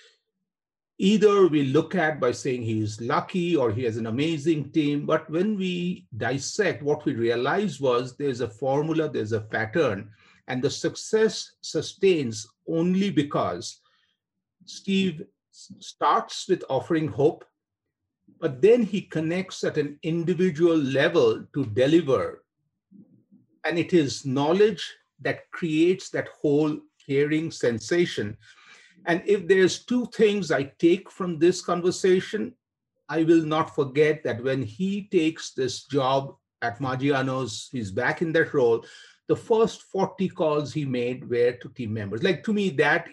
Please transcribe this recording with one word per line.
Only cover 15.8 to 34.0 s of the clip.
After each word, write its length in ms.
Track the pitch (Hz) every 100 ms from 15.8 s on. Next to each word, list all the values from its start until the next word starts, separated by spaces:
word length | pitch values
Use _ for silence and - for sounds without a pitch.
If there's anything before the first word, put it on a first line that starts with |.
| - - 240 240 - - -
with 160 | 180 -
offering 380 | 131 - 165 156
hope, 360 | 104 143 - - _ _ _ _ _ _ _ _ _
but 200 | 165 131
then 220 | 185 247
he 200 | 208 202
connects 640 | - 165 160 175 185 -
at 140 | 175 147
an 220 | 143 147
individual 760 | 170 170 165 170 185 147 175 165
level 680 | 135 135 156 170 120 113 -
to 100 | 151
deliver. 800 | 120 104 131 165 143 117 85 - _ _ _ _ _ - - _ _ _ _ _ 156
And 120 | 165
it 160 | 156
is 320 | 180 139 - 139
knowledge 680 | 131 147 185 214 180 - - _ _
that 320 | 143 131 -
creates 580 | - 170 156 170 185 -
that 180 | 147 131 -
whole 380 | 151 143 156 147 - _ -
caring 460 | 139 147 156 160
sensation. 840 | - 131 113 - 175 175 - 104 107 _ _ - - _ _ -
And 160 | 165 -
if 200 | 202 165
there's 380 | 190 180 - -
two 220 | 247 233
things 420 | - 220 208 160
I 140 | 139 139 -
take 320 | 170 190 -
from 260 | - 185 160
this 240 | 170 180
conversation, 920 | - 175 180 175 190 185 - 214 220 - _ _ _ _ -
I 160 | 156 160
will 200 | 165 156
not 300 | 156 160 -
forget 480 | 131 135